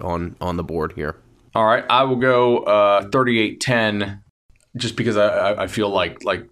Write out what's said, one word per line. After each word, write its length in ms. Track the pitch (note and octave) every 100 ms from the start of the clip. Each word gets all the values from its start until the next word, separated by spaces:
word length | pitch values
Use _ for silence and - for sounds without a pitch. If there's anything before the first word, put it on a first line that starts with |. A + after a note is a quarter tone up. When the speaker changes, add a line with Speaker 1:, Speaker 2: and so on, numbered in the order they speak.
Speaker 1:
on, 340 | F2 F2 F2 -
on 160 | F2+ F2
the 80 |
board 280 | D#2+ E2 D#2
here. 220 | - D2+ - _ _ _ A2+
Speaker 2:
All 80 |
right, 200 | A2 B2 -
I 140 | B2
will 140 | C3+ B2+
go, 420 | C3 B2 B2 A#2+
uh, 440 | - G#2 G2+ G2+ G2+
thirty-eight 500 | C3+ B2 A2+ G#2+ -
ten, 640 | - A#2+ A2 G#2 G2+ G2+ _ _ _ _ _ -
just 200 | A2+ -
because 200 | A2+ G#2
I, 120 | G#2
I, 340 | F#2 G2 G#2
I 20 | F#2
feel 200 | A2+ G2+
like, 360 | G2 F2 -
like, 240 | G2 F#2 -